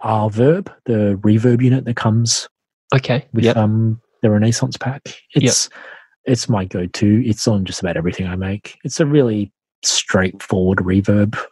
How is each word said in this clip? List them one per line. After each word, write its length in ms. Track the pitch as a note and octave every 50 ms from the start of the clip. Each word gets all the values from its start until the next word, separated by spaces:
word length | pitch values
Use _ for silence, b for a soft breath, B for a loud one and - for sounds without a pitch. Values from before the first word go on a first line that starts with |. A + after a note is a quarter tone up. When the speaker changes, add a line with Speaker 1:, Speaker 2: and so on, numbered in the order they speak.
| -
Speaker 1:
are 240 | A2 A2 G#2+ G#2+ A2
Verb, 420 | G#2 A2 B2 C#3+ E3 G3 G3+ - - _ -
the 320 | - A#2 G#2+ G#2+ G2+ G2+ F#2+
reverb 400 | G2+ G#2+ G#2+ A2 A2+ B2+ A#2+ A#2
unit 240 | B2+ B2 B2+ C3+ B2
that 100 | A#2+ A#2+
comes 540 | - - A2+ G#2+ A2+ A#2 A2+ - - - - _ _ _ _ _ _ _ - -
Speaker 2:
Okay. 320 | C3+ - - B2 B2 - _ -
Speaker 1:
with, 120 | A#2 A2+
Speaker 2:
Yep. 100 | A2+ -
Speaker 1:
um, 440 | A2+ G#2+ G#2+ A2 A2 A2+ A2 A2 A#2 _ _ _ _
the 80 | - A2
Renaissance 460 | G#2+ G#2 G#2+ A#2 A#2+ - C3 B2+ -
pack. 240 | - - B2+ C3+ C#3 - - - - _ _ -
Speaker 2:
Yep. 80 | D3+ B2+
Speaker 1:
It's, 240 | B2 - - - - B B B B B B B B B B -
it's 240 | - C3 A2+ - -
my 160 | A#2 G2+ F#2
go-to. 580 | F#2 - G2 F2+ F2+ - - G#2+ G#2 G#2 A2 C3
It's 220 | A#2 G#2 - -
on 180 | - G#2+ G2 F#2+
just 140 | F2+ F2 -
about 160 | - F2 E2
everything 300 | E2 D#2+ F2+ - - F#2
I 80 | F2+ F2+
make. 420 | F#2 F#2+ F#2+ G2 G#2 - - - _ -
It's 160 | D3+ - -
a 60 | E3
really 460 | C#3+ C#3+ D3+ C3 A#2 A2 G#2+ G2+ G2+ _ _ _ _ _ _ -
straightforward 960 | - - - - - - G2 F#2 F#2+ F#2 G2 - - - F#2+ F#2 F#2 G2 -
reverb, 580 | F2+ F2+ F#2 G2 G2 - G#2 G#2 G#2 G2+ A2 - - -